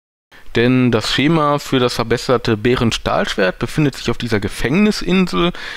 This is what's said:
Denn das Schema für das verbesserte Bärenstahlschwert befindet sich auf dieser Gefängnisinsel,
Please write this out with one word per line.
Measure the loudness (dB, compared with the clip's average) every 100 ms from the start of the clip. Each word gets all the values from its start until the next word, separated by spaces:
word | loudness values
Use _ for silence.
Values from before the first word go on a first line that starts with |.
| _ _ _ -18 -6 0
Denn | 2 4 4
das | 2 0
Schema | 0 2 2 2 0
für | 0 0
das | 2 0
verbesserte | -2 -2 0 0 0 0
Bärenstahlschwert | 2 2 0 0 -2 -2 -2 0 -2 -2
befindet | -4 0 0 0
sich | -4
auf | -4
dieser | -2 -2
Gefängnisinsel, | -2 -2 0 2 2 0 0 0 0 0 -2 -4 -10